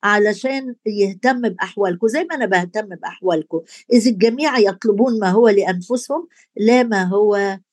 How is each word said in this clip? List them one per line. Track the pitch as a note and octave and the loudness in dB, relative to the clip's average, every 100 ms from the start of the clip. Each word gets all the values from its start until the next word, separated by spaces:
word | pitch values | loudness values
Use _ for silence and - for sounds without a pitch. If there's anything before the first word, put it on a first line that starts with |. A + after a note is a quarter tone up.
علشان | G3+ G#3 G#3 G#3 C4 C4+ C4 A#3+ A3 | 0 2 0 -2 -6 -6 -8 -10 -8
يهتم | G#3 G3 F#3+ B3 B3+ A#3 | -2 -2 0 0 0 -2
بأحوالكم | F3+ F#3+ - G3 F3 A3 | -4 -10 -2 -2 0 -2
زي | B3+ | -2
ما | F#4 | -4
أنا | D#4+ A3 | -4 -2
بهتم | F#3 F3 G#3+ G#3+ | -2 -2 -8 -10
بأحوالكم. | E3+ - - F#3 E3 D#3 D#3+ - - _ | -12 -14 -6 -2 -2 -4 -10 -10 -20 _
"إذ | A#3+ A3 | 2 2
الجميع | G#3 A3+ A#3+ D4+ B3+ | 2 0 2 -2 2
يطلبون | G3+ F#3 A3+ G3 B3+ A3+ | 2 0 -2 2 2 2
ما | F#3+ | 2
هو | F3+ A#3 | 4 4
لأنفسهم | G3+ F3+ F3+ F3+ B3 - C#4+ E4+ _ _ - | 4 0 -4 -4 -6 -4 -8 -8 _ _ -2
لا | G#3+ B3 | 2 4
ما | A#3+ G#3 | 2 0
هو | F#3 G3 G#3 G3+ G3+ G3 _ | 0 0 2 2 -2 -6 _